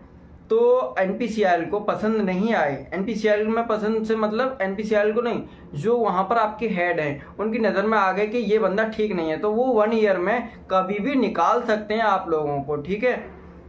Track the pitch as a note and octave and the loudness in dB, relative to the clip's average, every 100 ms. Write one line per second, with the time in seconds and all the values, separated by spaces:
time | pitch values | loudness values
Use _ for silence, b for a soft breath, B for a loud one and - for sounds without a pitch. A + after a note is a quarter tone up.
0 | - - - - - A3+ A#3+ B3+ A#3 - | -14 -20 -20 -12 0 2 4 4 0 -2
1 | F#3+ G#3+ A#3+ A3 F#3+ F3 E3 G3+ G#3 F3 | -2 0 -2 2 2 2 0 -4 -2 -2
2 | G#3+ A3 F#3+ F#3 A3 G3+ D3+ C3 - E3+ | 0 0 0 0 0 2 0 -2 -6 -6
3 | G3 G#3+ G#3+ G#3 G#3+ A3+ A#3 G#3+ G#3+ A3 | -4 0 2 2 0 0 0 -2 0 -2
4 | A3 A3 G#3+ A3 C4 C4 C#4+ G3 G#3+ G#3 | 0 0 0 0 -2 -2 -4 -2 0 2
5 | G#3+ A3 A#3 F3 - B B C#3+ F#3+ A#3+ | 2 0 0 -2 -6 B B -4 0 2
6 | G#3 F3+ F#3+ A#3 G#3+ - A3+ F3+ F3 E3 | 2 2 2 2 0 -2 -4 0 0 0
7 | D3 C#3 - - G#3+ A3 G#3+ F3+ G#3 A3 | -2 -4 -10 -6 -4 0 0 2 2 2
8 | F#3+ F#3 G#3+ A#3+ G3+ G#3+ F#3+ G3 A3 G#3+ | 2 0 -2 -2 0 2 2 0 -2 -2
9 | G#3+ F3+ D#3+ D#3 G#3+ A3 C4 A3 G#3 A3+ | -2 0 -2 -2 0 0 2 2 2 4
10 | G#3 F#3 F#3 A#3+ A3 B - F#3 F#3 G#3 | 2 2 0 -2 -4 B -2 0 0 -2
11 | C4 C4+ G3+ - F3+ A#3+ G#3+ G#3+ - A3 | 0 2 0 2 2 2 2 -2 0 0
12 | G#3+ F#3+ E3+ D#3 D3 C#3+ C#3 D3 D3 G#3 | 2 2 0 -2 0 -4 -4 -4 -4 -2
13 | B3 A3+ - - - - | 0 -2 -6 -18 -20 -20